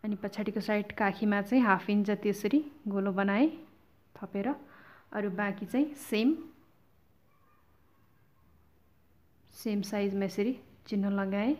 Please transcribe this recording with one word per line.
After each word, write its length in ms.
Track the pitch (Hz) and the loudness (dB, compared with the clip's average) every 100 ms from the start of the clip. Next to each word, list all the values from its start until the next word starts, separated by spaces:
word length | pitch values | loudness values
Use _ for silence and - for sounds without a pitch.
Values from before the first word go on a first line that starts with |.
अनि 120 | 214 202 | -4 -4
पछाडिको 440 | 202 196 208 208 | -4 -4 -4 -2
साइड 320 | 196 208 208 | 0 0 -2
काखीमा 480 | - 202 196 208 202 | 0 0 2 0 0
चाहिँ 200 | 202 262 | 4 4
हाफ 260 | 226 185 - | 6 4 4
इन्च 160 | 208 202 | 2 2
जति 220 | 202 208 | 0 0
यसरी 320 | 202 214 285 302 - 214 | 0 2 2 0 -10 -4
गोलो 240 | 196 196 | 0 0
बनाएँ 380 | 190 196 202 311 - - - _ _ _ | 2 2 4 4 2 -18 -20 _ _ _
थपेर, 400 | - 196 196 214 294 - - - - - | -16 -8 -4 -4 -4 -10 -20 -20 -20 -12
अरू 180 | 208 202 | -6 -4
बाँकी 360 | 180 202 196 196 | -2 -4 -4 -2
चाहिँ 280 | 247 294 | 0 0
सेम, 420 | - - 214 240 320 - - - _ _ _ _ _ _ _ _ _ _ _ _ _ _ _ _ _ _ _ _ _ _ _ _ _ _ _ - | -4 -2 2 4 2 -4 -18 -20 _ _ _ _ _ _ _ _ _ _ _ _ _ _ _ _ _ _ _ _ _ _ _ _ _ _ _ -20
सेम 320 | - 226 208 | -8 -4 -2
साइजमा 420 | 190 208 202 196 | -2 -2 0 0
यसरी 300 | 196 196 214 262 - - - | -2 0 0 -2 -10 -20 -6
चिन्ह 240 | 208 196 | -2 0
लगाएँ। 460 | 196 196 202 226 | 0 0 0 0